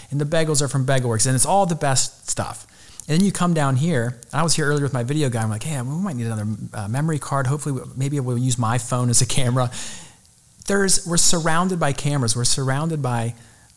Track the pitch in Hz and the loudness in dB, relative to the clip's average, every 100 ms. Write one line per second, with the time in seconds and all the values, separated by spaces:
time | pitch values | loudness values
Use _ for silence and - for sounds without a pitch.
0 | - 143 147 165 160 143 139 139 131 135 | -6 -4 0 2 2 2 0 0 2 2
1 | 123 113 131 131 - 196 185 160 143 131 | 2 0 2 2 2 2 2 0 0 0
2 | - - - - - - - - - - | -2 -6 -8 -6 -6 -8 -16 -20 -20 -14
3 | - 151 196 - 175 160 139 131 160 139 | -2 2 2 2 0 2 2 2 2 0
4 | 117 123 - 135 160 151 143 147 139 127 | -2 -6 -6 -2 0 2 2 2 0 -2
5 | 120 151 139 113 110 107 156 143 123 156 | -2 0 0 0 -2 -4 -6 -6 -6 -4
6 | 202 127 117 110 104 104 - 107 101 127 | -4 -4 -4 -4 -4 -6 -8 -8 -4 -2
7 | 160 151 - 139 131 147 151 127 - 127 | 0 -2 -2 -2 0 -2 -2 -6 -6 -4
8 | 139 147 127 120 127 120 110 123 - 123 | -2 -2 -2 0 0 0 0 0 0 0
9 | 123 113 127 - 123 127 123 - - - | 2 4 2 2 2 2 0 -4 -12 -14
10 | - - - - - - - 202 196 - | -18 -20 -20 -20 -20 -12 -2 2 4 2
11 | 165 170 - 175 160 160 185 180 151 139 | 2 0 4 4 4 2 2 0 0 0
12 | 143 143 120 120 120 - 131 135 165 156 | 0 0 0 0 0 0 0 0 -2 -2
13 | 131 120 117 117 - - - | -2 -2 -2 -6 -14 -20 -20